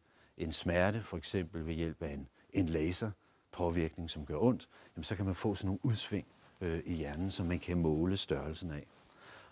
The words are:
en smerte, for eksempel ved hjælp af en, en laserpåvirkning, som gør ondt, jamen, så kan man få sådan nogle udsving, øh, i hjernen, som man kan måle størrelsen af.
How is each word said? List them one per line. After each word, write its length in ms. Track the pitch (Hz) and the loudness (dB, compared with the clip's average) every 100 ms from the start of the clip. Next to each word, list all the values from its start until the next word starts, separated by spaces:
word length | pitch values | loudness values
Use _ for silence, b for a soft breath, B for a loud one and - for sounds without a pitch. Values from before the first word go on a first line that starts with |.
| b b b b | b b b b
en 160 | 82 | -4
smerte, 480 | 80 92 87 92 110 | -2 2 4 4 2
for 160 | 104 87 | -4 -6
eksempel 500 | - 101 82 85 80 | -2 -2 -2 -4 -4
ved 80 | |
hjælp 280 | 80 82 73 | -2 -2 -2
af 100 | 78 | -6
en, 160 | 71 69 b b | -6 -10 b b
en 160 | - 87 | 0 2
laserpåvirkning, 1400 | 80 80 87 110 98 _ _ _ - 87 85 80 - 82 | 2 2 0 -4 -6 _ _ _ -2 0 2 0 -2 -6
som 160 | 80 73 | -6 -4
gør 120 | 76 | 4
ondt, 300 | 117 113 - B B - | 4 4 -2 B B -8
jamen, 80 | |
så 120 | 82 101 | -4 -2
kan 80 | |
man 100 | 98 | 0
få 200 | 90 110 | 0 0
sådan 120 | 101 95 | 0 0
nogle 140 | 98 | 0
udsving, 440 | 139 107 - 104 - B B B | 2 0 0 -4 -4 B B B
øh, 220 | 90 82 | -2 -2
i 100 | 78 | -2
hjernen, 360 | 82 71 73 95 | -4 -2 -2 -2
som 160 | - 87 | 0 0
man 120 | 87 | 0
kan 200 | - 87 | 0 2
måle 380 | 82 76 90 98 | 4 4 4 2
størrelsen 540 | - 69 76 78 90 | 0 -2 -2 -6 -6
af. 160 | 73 - - B B B B B | -6 -10 -18 B B B B B